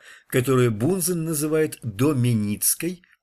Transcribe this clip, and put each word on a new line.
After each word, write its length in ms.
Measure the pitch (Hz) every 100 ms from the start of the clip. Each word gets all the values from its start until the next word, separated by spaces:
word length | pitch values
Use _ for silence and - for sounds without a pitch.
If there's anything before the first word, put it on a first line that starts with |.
| - - _
которые 440 | 135 127 127 123
Бунзен 540 | 104 139 190 165 175
называет 540 | 160 151 151 156 156 -
доминитской, 1200 | 120 98 139 139 120 113 104 101 - - 165 180 _ _